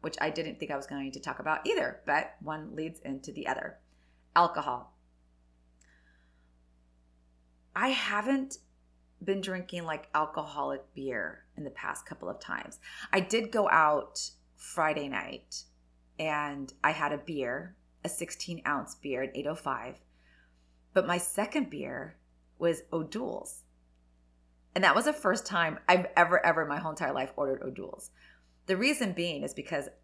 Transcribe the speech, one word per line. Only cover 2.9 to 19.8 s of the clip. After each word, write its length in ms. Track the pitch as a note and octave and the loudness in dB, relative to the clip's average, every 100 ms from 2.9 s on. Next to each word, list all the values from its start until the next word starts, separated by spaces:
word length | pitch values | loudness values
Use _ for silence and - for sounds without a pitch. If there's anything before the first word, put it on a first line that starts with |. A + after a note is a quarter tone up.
| E3 | -8
into 300 | C#3 C3+ C#3+ | -8 -8 -8
the 160 | - - | -6 -4
other. 320 | C3 - - _ _ _ _ _ | -4 -6 -10 _ _ _ _ _
Alcohol. 560 | E3 E3+ D#3+ C#3+ B2 - _ _ _ _ _ _ _ _ _ _ _ _ _ _ _ _ _ _ _ _ _ _ _ _ _ _ _ _ - | 4 6 4 -2 -4 -8 _ _ _ _ _ _ _ _ _ _ _ _ _ _ _ _ _ _ _ _ _ _ _ _ _ _ _ _ 0
I 120 | B3+ | 2
haven't 680 | C4 - G#3 A3+ C4+ C4+ - _ _ _ _ _ _ | 2 0 0 2 2 0 -8 _ _ _ _ _ _
been 160 | F3+ G3 | -2 0
drinking, 440 | F#3+ F#3 F3+ F3 | 0 -4 -6 -6
like, 240 | E3 D#3 - | -4 -6 0
alcoholic 800 | D3+ D#3 D#3 D3+ D3 C#3 C#3 - | 0 0 -2 -6 -4 -4 -4 -8
beer 480 | - C3+ A#2 D#2 - - - | -8 -4 -2 -4 -6 -16 -10
in 80 | |
the 60 | C#3+ | -10
past 360 | - - - - | -8 -8 -8 -10
couple 220 | - - | -10 -8
of 100 | - | -10
times. 400 | - - - - - - - | -8 -8 -8 -14 -16 -14 0
I 60 | F#3+ | 2
did 320 | F#3 A3+ G#3+ | 4 0 2
go 180 | A3+ G3 | 2 6
out 640 | D#3+ D3+ D3 - - - - _ | 8 8 6 0 -8 -10 -12 _
Friday 540 | _ - - D#3 D3 C#3 | _ -8 0 2 2 -2
night 560 | G2 - - - - - _ _ _ _ - | -4 -6 -10 -12 -14 -14 _ _ _ _ -6
and 520 | D#3+ D3 D3 C#3+ C3+ - | -2 0 -2 -6 -10 0
I 80 | D3 | 2
had 180 | D3+ D3 | 4 0
a 80 | - | 0
beer, 560 | - D3 A#2+ C3+ F3+ - _ _ | -4 -2 -2 -2 -6 -16 _ _
a 40 | D3+ | -6
sixteen 540 | - E3+ - - E3 | -4 -6 -8 -8 -4
ounce 300 | - C#3+ - | -2 -2 -4
beer, 280 | - C#3+ B2 | -8 -4 -2
an 100 | C3+ | -2
eight 140 | - C#3+ | -2 -4
oh 80 | - | -4
five. 400 | C#3+ B2 | -4 -4